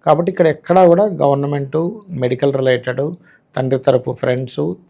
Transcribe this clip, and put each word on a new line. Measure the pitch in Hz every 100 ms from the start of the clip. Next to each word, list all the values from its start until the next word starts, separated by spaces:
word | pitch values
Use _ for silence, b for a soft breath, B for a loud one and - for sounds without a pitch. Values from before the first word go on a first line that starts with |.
| -
కాబట్టి | 151 175
ఇక్కడ | 185 160
ఎక్కడా | 156 - 180 180
కూడా | 175
గవర్నమెంట్, | 214 160 143 139 143 143 135 156 170 226 196
మెడికల్ | 151 127 127 143
రిలేటెడ్, | 139 131 123 127 123 147 175 b b b -
తండ్రి | 131 131
తరపు | 135 131 107
ఫ్రెండ్స్, | - 127 127 127 - 156 185